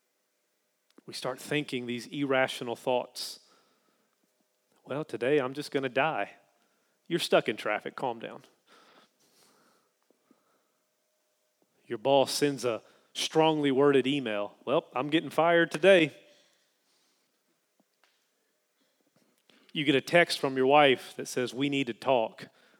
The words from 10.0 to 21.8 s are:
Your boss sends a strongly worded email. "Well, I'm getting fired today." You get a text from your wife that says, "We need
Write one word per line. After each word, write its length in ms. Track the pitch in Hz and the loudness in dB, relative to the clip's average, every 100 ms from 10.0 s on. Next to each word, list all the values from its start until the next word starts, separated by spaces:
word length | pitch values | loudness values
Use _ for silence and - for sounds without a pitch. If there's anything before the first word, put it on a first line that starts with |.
| _ _ _ _ _ _ _ _ _ _ _ _ _ _ _ _ _ _ - | _ _ _ _ _ _ _ _ _ _ _ _ _ _ _ _ _ _ -12
Your 120 | 117 | -4
boss 340 | 117 139 127 | 2 4 4
sends 320 | - 143 139 | 2 -2 0
a 180 | 123 107 - _ _ | -4 -6 -8 _ _
strongly 580 | - - 160 160 156 143 | -8 -2 2 4 4 0
worded 360 | 131 143 139 127 | 4 4 4 2
email. 500 | 143 120 104 101 - | -2 -4 -4 -6 -10
"Well, 220 | - 151 - | -2 -2 -2
I'm 160 | 123 143 | -6 -2
getting 180 | 160 143 | -2 -2
fired 420 | - 165 170 165 | 0 4 4 2
today." 460 | 156 180 190 151 - _ _ _ _ _ _ _ _ _ _ _ _ _ _ _ _ _ _ _ _ _ _ _ _ _ _ _ _ _ _ _ _ _ _ _ | 2 6 6 4 -2 _ _ _ _ _ _ _ _ _ _ _ _ _ _ _ _ _ _ _ _ _ _ _ _ _ _ _ _ _ _ _ _ _ _ _
You 100 | 165 | -6
get 100 | 143 | 0
a 60 | 135 | 0
text 380 | - 170 170 - | 2 2 2 0
from 180 | 139 131 | -4 0
your 100 | 131 | 4
wife 460 | 147 143 127 - - | 6 6 4 -4 -14
that 120 | - | -10
says, 240 | - 120 | -6 -6
"We 160 | 117 143 | -4 -4
need 200 | 139 | -2